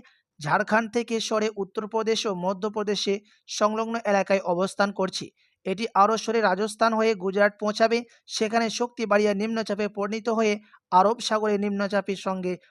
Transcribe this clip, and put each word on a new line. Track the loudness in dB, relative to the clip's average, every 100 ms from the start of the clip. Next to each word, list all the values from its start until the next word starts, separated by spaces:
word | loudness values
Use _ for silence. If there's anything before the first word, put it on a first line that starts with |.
| -12 _ _ _
ঝাড়খণ্ড | -2 0 2 0 0
থেকে | -2 -2 -4
সরে | -2 -2 -2 -4
উত্তরপ্রদেশ | -6 -6 -4 -2 0 -2 -2
ও | -2
মধ্যপ্রদেশে | -4 -4 -4 -4 -2 -2 -2 -4 -6 _ -14
সংলগ্ন | 0 0 0 -2 -4 0
এলাকায় | 2 4 2 2
অবস্থান | 0 0 0 -2
করছে। | 0 -4 -4 -12 _ _ _ -6
এটি | -4 0 4
আরও | 4 4
সরে | 0 0
রাজস্থান | 2 2 -2 0 0
হয়ে | 2 0 0
গুজরাট | -2 2 2 2
পৌঁছাবে, | -4 2 2 2 -4 _ -12
সেখানে | -4 -2 0 -2
শক্তি | -2 -4 -4 2
বাড়িয়ে | 4 4
নিম্নচাপে | 2 -2 -4 -4 -4 -4 -4
পরিণত | -4 -4 -2
হয়ে | 0 2 0 -6 _ _
আরব | 4 6 2
সাগরে | -2 0 2 0
নিম্নচাপের | 0 -2 -2 -2 -2 -4
সঙ্গে | -4 -4 -4 -6 _